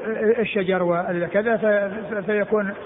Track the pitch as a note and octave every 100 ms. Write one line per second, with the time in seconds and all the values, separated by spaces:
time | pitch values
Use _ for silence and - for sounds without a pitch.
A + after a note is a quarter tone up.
0 | G#3+ A3 G#3+ A3+ G#3 G#3 F#3 F#3 F3 F3
1 | F#3+ F3 E3+ G3 A3 A3+ G#3+ G#3 G3+ F#3+
2 | F3+ G#3+ F#3 G#3 G3+ G#3+ G3 G3+